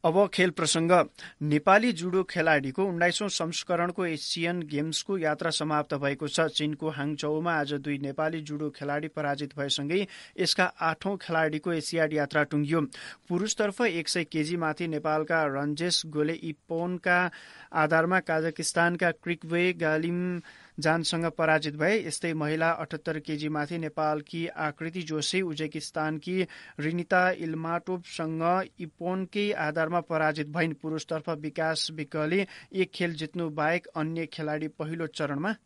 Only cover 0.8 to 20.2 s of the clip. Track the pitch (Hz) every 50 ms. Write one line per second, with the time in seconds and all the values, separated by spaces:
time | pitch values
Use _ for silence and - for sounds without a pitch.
0.8 | 165 170 180 175 135 - _ - - - - _ 147 151 147 151 147 196 190 214
1.8 | 220 247 208 156 170 180 175 190 185 - - 175 160 165 156 143 135 135 131 185
2.8 | 190 202 175 170 170 175 170 - 214 196 - - 175 165 165 - - - 180 170
3.8 | 170 180 170 - 185 170 160 143 - - - 170 165 170 175 180 165 147 147 143
4.8 | 151 160 156 - - - 196 190 160 156 151 147 - 165 156 - 156 156 151 151
5.8 | 147 - 156 139 143 139 147 170 156 143 - - 165 156 156 - 151 151 151 139
6.8 | - 156 147 135 139 147 151 143 - 147 156 156 165 175 165 156 147 143 147 143
7.8 | 139 151 143 139 139 139 139 151 156 156 160 160 156 147 151 147 151 147 143 -
8.8 | 147 143 143 151 156 156 _ 156 151 143 143 143 147 147 - 147 139 139 131 -
9.8 | 143 143 170 196 202 190 - - - - _ - 185 165 - - 185 180 - -
10.8 | 170 160 160 - - 190 202 185 - - 170 160 160 156 151 151 - 185 170 160
11.8 | 151 - - 165 160 151 156 151 147 139 - 151 147 - - 147 147 143 165 170
12.8 | 147 135 - - - - - - _ - 175 175 196 220 - - 214 202 196 -
13.8 | 240 220 165 170 156 - - 180 165 - - 160 151 156 175 175 165 156 151 -
14.8 | 175 165 156 147 151 156 151 156 156 156 170 165 156 143 135 139 143 147 147 147
15.8 | 170 175 170 - - 160 147 151 151 151 165 - - 165 151 _ _ _ 170 165
16.8 | 170 175 180 175 - 185 180 180 180 185 - - - - - - - - - 165
17.8 | 156 151 160 160 165 175 185 185 170 - 165 160 160 165 156 - 160 - - 180
18.8 | 170 170 175 165 185 170 165 - - 170 170 156 - 160 165 170 175 180 180 170
19.8 | 165 156 156 156 160 170 175 175